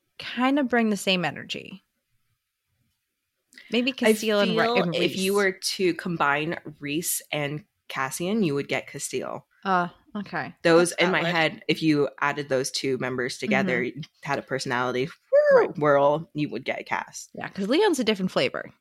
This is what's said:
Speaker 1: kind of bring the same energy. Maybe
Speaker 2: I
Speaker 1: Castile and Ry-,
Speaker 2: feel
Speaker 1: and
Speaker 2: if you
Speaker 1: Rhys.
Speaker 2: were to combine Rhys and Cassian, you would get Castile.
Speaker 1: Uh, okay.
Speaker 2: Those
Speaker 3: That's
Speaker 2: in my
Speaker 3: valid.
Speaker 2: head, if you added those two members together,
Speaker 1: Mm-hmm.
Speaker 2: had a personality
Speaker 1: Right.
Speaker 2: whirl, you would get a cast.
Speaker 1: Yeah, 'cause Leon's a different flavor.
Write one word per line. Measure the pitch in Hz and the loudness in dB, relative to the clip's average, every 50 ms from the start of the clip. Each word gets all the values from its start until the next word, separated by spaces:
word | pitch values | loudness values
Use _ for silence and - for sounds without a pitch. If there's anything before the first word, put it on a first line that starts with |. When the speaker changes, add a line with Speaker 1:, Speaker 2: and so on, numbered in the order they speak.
| _ _ _ - | _ _ _ -16
Speaker 1:
kind | - - - 240 254 262 277 294 | -14 -10 -4 0 2 2 2 2
of | 277 | 2
bring | 233 254 233 226 214 | 2 2 2 2 2
the | 208 | 0
same | 185 - 196 185 180 170 | 0 0 0 0 0 0
energy. | 147 - - - - - - - - - 190 _ _ _ _ _ _ _ _ _ _ _ _ _ _ _ _ _ _ _ _ _ _ _ _ _ _ _ _ _ _ _ _ _ _ - - - - | -2 -4 -6 -10 -10 -10 -12 -12 -14 -18 -20 _ _ _ _ _ _ _ _ _ _ _ _ _ _ _ _ _ _ _ _ _ _ _ _ _ _ _ _ _ _ _ _ _ _ -20 -20 -12 -4
Maybe | 220 233 247 269 | -2 -2 0 -2
Speaker 2:
I | 254 | -2
Speaker 1:
Castile | - 240 220 220 214 220 220 214 202 | 0 2 2 4 2 2 0 2 2
and | 202 190 220 | 2 2 2
Ry-, | - 220 | 2 2
Speaker 2:
feel | 226 240 196 180 | 2 2 2 2
Speaker 1:
and | 175 160 | 0 0
Speaker 2:
if | - - 165 - | 0 0 0 0
you | 190 190 190 202 | 0 0 2 2
Speaker 1:
Rhys. | |
Speaker 2:
were | 202 202 190 190 | 2 2 2 0
to | - - - - - 190 175 165 | -2 -6 -6 -2 0 0 0 0
combine | - - 190 170 165 156 143 143 147 151 160 175 - - - 151 - | 0 -4 -6 -2 0 2 2 2 0 0 -4 -6 -6 -8 -14 -14 -10
Rhys | 143 143 143 160 175 - - - - - | -8 -4 -4 -4 -2 -4 -6 -6 -6 -6
and | 156 151 147 143 151 147 - _ _ _ _ | -4 -4 -2 -4 -4 -8 -10 _ _ _ _
Cassian, | - - 139 135 131 - - 175 180 214 233 202 | -12 -6 -6 -4 -4 -4 -6 -4 -2 0 0 0
you | 156 139 | 2 0
would | 143 139 | -2 -2
get | - 135 127 - | -2 -4 -4 -6
Castile. | - - 139 - - - 127 71 60 58 135 - _ _ _ - | -8 -12 -10 -10 -6 -6 -6 -6 -6 -8 -10 -12 _ _ _ -2
Speaker 1:
Uh, | 196 190 180 175 175 - _ _ _ - | 0 0 0 0 -2 -6 _ _ _ -12
okay. | 208 196 - - 156 131 - - _ - | -12 -10 -8 -8 -8 -8 -8 -10 _ 2
Speaker 2:
Those | 170 165 170 175 170 | 6 6 6 6 4
Speaker 3:
That's | - - 170 | 2 0 2
Speaker 2:
in | 180 | 2
my | 185 156 | 2 2
Speaker 3:
valid. | 160 170 175 | 0 2 2
Speaker 2:
head, | 165 160 151 - - - | 2 2 0 0 -4 -2
if | - 160 - | -2 -2 0
you | 165 156 151 143 143 - - - | 2 2 4 4 2 0 -2 -2
added | 143 143 139 147 143 147 | -2 -2 -2 -2 -4 -2
those | 131 127 135 - | 0 0 0 -2
two | - - - 135 131 | -4 -4 -2 -2 -2
members | 120 131 127 131 127 120 131 - | -2 -2 -4 -4 -4 -4 -6 -6
together, | - - 110 123 131 - - 127 120 123 | -6 -4 0 0 0 2 0 0 -2 -2
Speaker 1:
Mm-hmm. | 123 - 139 160 - _ _ - | -4 -6 -10 -14 -16 _ _ -6
Speaker 2:
had | 156 139 117 | -4 -4 -4
a | |
personality | 107 - 131 135 - 135 123 123 127 127 120 123 135 170 - _ _ - 523 571 605 587 554 | -4 -4 -6 -6 -4 -2 -2 -2 -2 0 0 -2 -4 -4 -6 _ _ 2 4 4 6 6 6
Speaker 1:
Right. | 494 415 - - | 6 4 4 0
Speaker 2:
whirl, | - 147 151 143 139 143 143 147 160 160 - - | 0 2 4 6 6 6 4 2 2 -2 -6 -6
you | 151 151 - | -6 -4 -4
would | 107 117 139 | -4 -8 -6
get | - 92 - | -6 -6 -6
a | - | -4
cast. | - - - - - - - - - - | -4 -4 -4 -4 -6 -14 -18 -18 -16 -14
Speaker 1:
Yeah, | - - - | -12 -12 -10
'cause | - 190 196 | -8 -8 -4
Leon's | 196 269 330 440 415 320 254 | 0 2 2 2 2 2 0
a | 233 | 0
different | 220 220 196 185 185 | 0 0 0 -2 -2
flavor. | - 175 139 117 - - - - - _ | 0 0 0 0 -2 -4 -10 -12 -18 _